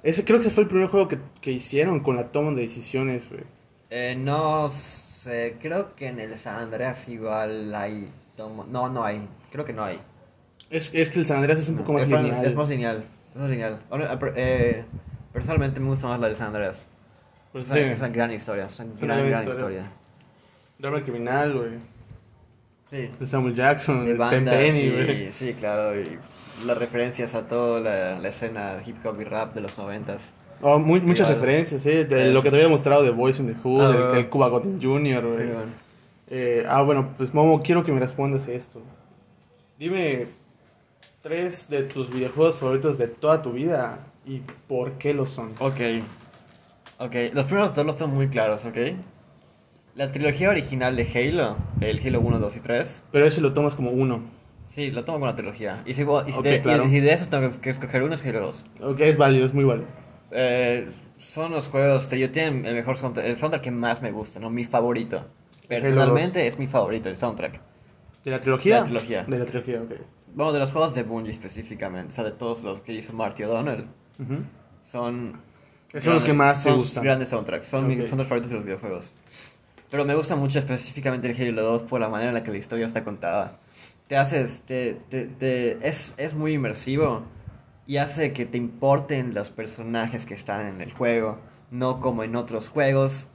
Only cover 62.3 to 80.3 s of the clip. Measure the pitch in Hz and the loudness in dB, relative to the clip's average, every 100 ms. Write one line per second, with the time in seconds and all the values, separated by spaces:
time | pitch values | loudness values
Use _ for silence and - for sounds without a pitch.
62.3 | 143 160 135 113 120 120 127 131 - 107 | 0 0 -2 -2 -2 -2 -2 -2 -2 -2
63.3 | 117 151 156 135 120 117 117 120 101 107 | -2 -2 -2 -4 -2 0 -2 -4 -6 -10
64.3 | - 113 120 117 123 120 117 - 90 - | -10 -6 -6 0 2 2 0 -2 -6 -8
65.3 | _ _ _ - 120 135 135 135 120 175 | _ _ _ -6 -2 2 4 6 4 2
66.3 | 185 123 - 135 131 98 110 104 92 120 | 2 0 -2 0 0 2 -2 -4 -4 -4
67.3 | 107 85 - - _ _ _ - _ 139 | -4 -8 -10 -20 _ _ _ -20 _ -6
68.3 | 131 131 131 190 233 170 117 113 104 90 | -2 2 4 6 6 4 -4 -2 -4 -2
69.3 | 127 120 123 127 117 117 - - _ - | -4 -2 -6 -4 -6 -6 -12 -16 _ -16
70.3 | - 156 147 135 156 160 127 110 113 110 | -4 0 0 0 2 0 0 -4 -6 -6
71.3 | - 95 110 110 104 98 92 78 - 107 | -10 -12 -14 -14 -10 -8 -8 -10 -6 -6
72.3 | - 117 113 110 98 - 110 107 113 104 | -6 -6 -6 -8 -10 -10 -10 -10 -6 -6
73.3 | 101 107 117 143 113 - - _ - 131 | -4 -4 -2 -2 -6 -10 -20 _ -14 -8
74.3 | 139 139 - _ - - 123 120 120 117 | -8 -8 -16 _ -20 -12 -6 -6 -6 -8
75.3 | - - _ _ _ _ 151 143 160 160 | -12 -20 _ _ _ _ -2 2 4 4
76.3 | 147 139 143 143 127 120 127 135 131 123 | 6 6 6 4 4 2 0 2 0 0
77.3 | 117 104 - - 135 131 123 117 131 135 | -4 -4 -6 -4 -2 0 0 -2 -2 0
78.3 | 120 123 113 101 95 107 90 - _ _ | -2 -2 -6 -6 -8 -6 -10 -12 _ _
79.3 | - - _ _ - _ 143 143 151 151 | -20 -20 _ _ -20 _ -2 0 0 0